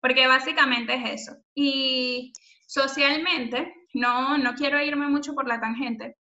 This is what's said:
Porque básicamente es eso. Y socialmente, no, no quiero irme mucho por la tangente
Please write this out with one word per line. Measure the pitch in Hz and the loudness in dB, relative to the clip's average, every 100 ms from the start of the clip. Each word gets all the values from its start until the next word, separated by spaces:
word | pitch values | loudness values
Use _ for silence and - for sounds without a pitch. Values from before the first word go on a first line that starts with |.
Porque | 254 262 262 | 2 4 6
básicamente | 262 269 311 277 240 233 | 4 2 2 2 2 -2
es | 247 226 220 | -4 -4 -8
eso. | - 285 _ | -12 -18 _
Y | - 285 269 262 262 247 247 254 - - _ _ | -2 0 0 0 0 -2 -4 -8 -18 -20 _ _
socialmente, | - 269 285 277 302 339 339 233 247 339 - _ | 0 0 2 2 2 0 -2 -2 -4 -6 -10 _
no, | - 240 247 262 294 | 0 2 2 2 2
no | 254 | 0
quiero | 247 285 285 | 0 0 2
irme | 294 285 285 | 0 0 2
mucho | 285 285 | 0 0
por | 285 262 | -4 -2
la | 233 | -2
tangente | 226 233 254 220 233 - | -2 -4 -4 -4 -8 -14